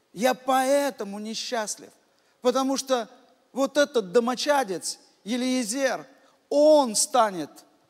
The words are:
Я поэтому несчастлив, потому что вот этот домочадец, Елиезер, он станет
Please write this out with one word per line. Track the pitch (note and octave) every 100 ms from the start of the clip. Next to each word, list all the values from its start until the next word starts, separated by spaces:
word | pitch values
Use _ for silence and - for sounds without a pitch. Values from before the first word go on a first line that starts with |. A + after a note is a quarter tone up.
| _
Я | F3 B3+
поэтому | - C4+ C4 C4 C#4+ C#4 - G3+ G3+
несчастлив, | G#3+ G#3+ - A#3 G#3 - - _ _ _ _ _
потому | B3 B3+ C4+ C4+
что | - A#3+ G#3 - _ _ _
вот | A#3 C#4 D4
этот | C#4+ A#3 F#3
домочадец, | A#3+ A#3+ B3 D4 C#4 G3+ E3 - - _ _
Елиезер, | G3 B3 B3+ B3+ G3+ C4+ C4 E3+ D3 _ _ _ -
он | C#4+ D4+ D4+ B3
станет | G3+ - B3 G#3+ F3+ C#3 - - _